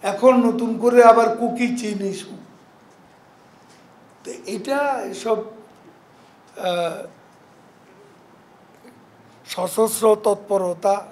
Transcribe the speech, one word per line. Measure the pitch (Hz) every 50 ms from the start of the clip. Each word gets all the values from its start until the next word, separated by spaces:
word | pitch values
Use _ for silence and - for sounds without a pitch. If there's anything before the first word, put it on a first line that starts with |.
| -
এখন | 196 196 - 233 254 254 240 226 226
নতুন | - - 240 220 226 -
করে | 226 240 247 247 240 233
আবার | 226 233 233 220 - -
কুকি | 240 233 - - 247 233 - -
চীন | 226 214 208 196 196 196 185
ইস্যু। | - - - - - - - - - - _ _ _ - _ _ _ _ _ _ _ _ _ _ _ _ - _ _ _ _ - _ _ - _ - - - - _ -
তো | - - - - - 214
এটা | 208 202 262 277 285 294 285 269 247 208 190 -
এসব, | - - 226 220 214 214 - - - - - - - - - - _ _ _ _ _ - _ _ _ _ - - - 180 185
আহ, | 175 175 170 165 156 - - - - - - _ _ _ _ _ _ _ - _ _ _ _ _ - - - - - _ _ _ - _ _ _ _ _ _ _ _ - _ - - - _ _ _ _ - - - - _ -
সশস্ত্র | - - 180 180 - - 220 214 214 - 220 220 214 208 214
তৎপরতা | 220 202 202 - - 202 196 185 180 175 170 - 202 196 202 190 -